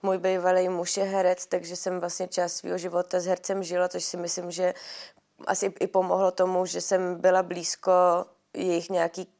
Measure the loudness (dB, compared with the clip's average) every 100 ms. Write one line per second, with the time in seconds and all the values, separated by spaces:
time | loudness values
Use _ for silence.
0 | 2 2 2 2 4 4 4 0 -2 -2
1 | 0 2 2 2 -2 -4 -4 -6 -4 -4
2 | -4 -6 -6 -2 -2 -4 -6 -6 -2 -2
3 | 0 -2 0 -2 -2 -4 -2 -2 0 -2
4 | -6 -6 -6 -6 -6 -2 -2 -2 -12 -16
5 | -18 _ _ _ -4 -2 -2 -2 0 2
6 | 2 2 2 2 2 2 0 -4 0 0
7 | 0 2 4 4 2 -4 -6 -4 4 6
8 | 6 4 -2 _ _ -4 0 0 0 0
9 | 0 -4 -14 _